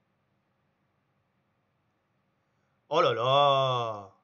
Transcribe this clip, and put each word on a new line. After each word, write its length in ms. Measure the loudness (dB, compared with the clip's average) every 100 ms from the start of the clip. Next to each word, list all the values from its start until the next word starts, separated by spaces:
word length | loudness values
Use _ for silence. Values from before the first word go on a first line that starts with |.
| _ _ _ _ _ _ _ _ _ _ _ _ _ _ _ _ _ _ _ _ _ _ _ _ _ _ _ _ -4
Oh 140 | 0
là 100 | 0
là ! 1000 | 0 0 2 4 2 0 -2 -6 -10 -16 _